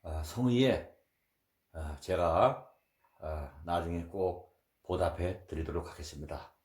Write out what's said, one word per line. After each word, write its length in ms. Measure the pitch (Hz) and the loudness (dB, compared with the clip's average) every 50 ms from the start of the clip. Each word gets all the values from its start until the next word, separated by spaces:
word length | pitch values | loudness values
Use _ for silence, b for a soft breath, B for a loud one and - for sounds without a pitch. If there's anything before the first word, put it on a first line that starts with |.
| - | -8
어, 200 | 85 80 78 78 | -6 -6 -6 -6
성의에, 680 | - - 117 127 123 120 123 131 131 95 - - - - _ _ _ _ _ _ _ _ _ _ _ _ _ _ _ - | -6 -2 2 2 4 6 6 6 6 4 2 -2 -10 -20 _ _ _ _ _ _ _ _ _ _ _ _ _ _ _ -10
어, 240 | 82 78 76 73 - | -8 -8 -8 -8 -8
제가, 680 | - - 90 85 87 82 82 90 113 135 139 - - - _ _ _ _ _ _ _ _ _ _ | -2 0 2 4 4 4 6 6 6 6 4 0 -10 -18 _ _ _ _ _ _ _ _ _ _
어, 320 | - 78 78 76 73 71 73 73 78 | -8 -6 -6 -6 -6 -10 -12 -12 -4
나중에 400 | 82 85 87 85 82 85 85 82 | 0 0 0 0 0 -2 -4 -4
꼭 520 | 82 - 98 92 90 87 - - - _ _ _ _ _ _ _ | -4 -2 0 0 0 0 -2 -12 -18 _ _ _ _ _ _ _
보답해 640 | - 92 90 90 82 - - 85 90 98 - - | -4 0 2 2 0 0 0 -2 -2 -2 -6 -10
드리도록 420 | - - 78 80 76 73 85 80 - | -8 -6 -6 -4 -2 -4 -4 -4 -6
하겠습니다. 640 | - - 80 - - 73 78 76 73 69 - - _ _ | -12 -14 -14 -12 -12 -12 -10 -10 -10 -10 -10 -14 _ _